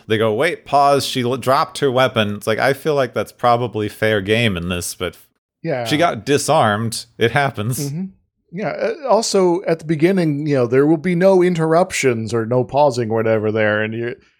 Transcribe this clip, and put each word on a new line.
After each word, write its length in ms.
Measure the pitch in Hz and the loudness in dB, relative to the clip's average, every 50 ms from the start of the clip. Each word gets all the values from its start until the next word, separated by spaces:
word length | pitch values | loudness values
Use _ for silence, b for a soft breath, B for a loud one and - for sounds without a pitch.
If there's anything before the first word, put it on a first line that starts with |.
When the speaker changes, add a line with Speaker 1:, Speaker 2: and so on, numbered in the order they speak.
| b - | b -2
Speaker 1:
They 100 | 110 107 | 0 0
go, 160 | 113 113 104 | 2 0 0
"Wait, 300 | 113 151 175 156 - - | 0 0 -2 -2 -4 -6
pause, 400 | - - 143 143 139 143 139 131 | -2 2 2 4 4 4 2 0
she 180 | - - 135 120 | -2 -4 -2 -2
l-, 120 | 120 117 | -2 -4
dropped 440 | - 101 123 135 151 160 - - - | -2 -2 0 0 0 0 -2 -4 -4
her 120 | 143 139 | -2 0
weapon." 440 | 120 131 131 127 - 117 107 101 104 | 2 2 2 2 2 0 -2 -2 -4
It's 120 | - - 113 | -6 -4 -4
like, 120 | 110 - | -2 0
I 120 | - 131 | 0 0
feel 240 | 139 139 - 156 147 | 0 -2 -2 -2 0
like 180 | 143 131 117 - | 0 -2 -2 -2
that's 200 | 117 101 - - | -4 -6 -6 -6
probably 560 | _ - 123 120 120 123 113 98 110 107 104 | _ 2 2 2 2 0 -2 -4 -4 -4 -4
fair 320 | - - 110 110 107 104 | -4 -2 0 0 0 0
game 340 | 95 98 107 113 120 110 95 | 0 0 0 2 2 0 -2
in 140 | 85 85 90 | -2 -4 -4
this, 260 | 92 87 85 - - | -4 -4 -6 -8 -8
but 220 | - 92 85 - - _ _ _ _ _ _ _ _ | -8 -8 -8 -8 -10 _ _ _ _ _ _ _ _
Speaker 2:
Yeah. 220 | - 165 143 127 120 | -8 -6 -4 -4 -2
Speaker 1:
she 140 | 113 156 147 | -2 0 0
got 280 | 170 170 151 117 - | 0 0 0 -4 -2
disarmed. 800 | - 147 135 - - 147 160 131 107 101 104 117 113 - - - - _ - | -2 -2 0 0 2 2 2 4 2 2 0 -2 -4 -6 -8 -12 -14 _ -2
It 140 | 113 117 | -2 0
happens. 600 | 120 147 139 139 - - 104 123 131 131 143 139 | 0 0 -2 -2 -4 -4 -6 -6 -4 -4 -6 -6
Speaker 2:
Mm-hmm. 140 | 139 165 190 190 - _ _ _ _ _ _ _ 170 | -6 -8 -10 -10 -12 _ _ _ _ _ _ _ -12
Yeah. 160 | 190 214 151 | -8 -8 -8
Uh, 380 | - - - 214 233 349 285 254 | -6 -4 -4 -4 -4 -6 -2 0
also, 540 | 196 220 226 - - 196 185 180 170 180 - | 0 0 0 0 0 2 2 2 2 0 0
at 160 | - 165 165 | -2 -2 -2
the 60 | 156 | -2
beginning, 600 | 151 165 143 151 180 196 185 170 156 143 139 151 151 | -4 -2 0 2 2 2 2 0 0 -2 -2 -2 0
you 80 | 143 | 0
know, 120 | 131 123 117 | 0 2 2
there 180 | 123 135 143 151 | 2 2 4 4
will 100 | 165 156 | 2 0
be 180 | 139 185 180 | 0 -2 0
no 260 | 170 185 196 196 185 | 2 4 4 6 6
interruptions 920 | 175 180 180 160 160 160 160 170 185 185 - - - 131 120 113 113 107 117 | 4 2 2 0 0 2 4 2 2 2 -2 0 0 0 0 0 -2 -2 -2
or 120 | 117 113 | -2 -2
no 180 | 110 123 127 123 | 0 0 0 0
pausing 460 | 123 131 139 147 143 120 120 120 107 | 0 2 2 2 2 2 0 -2 -2
or 40 | 113 | -2
whatever 360 | 113 113 110 110 110 104 107 | 0 2 2 2 2 2 0
there. 300 | 107 110 107 104 104 107 | 0 2 2 2 2 0
And 120 | 107 110 110 | -2 -2 -4
you, 220 | 117 117 120 - b b b b b | -6 -6 -8 -8 b b b b b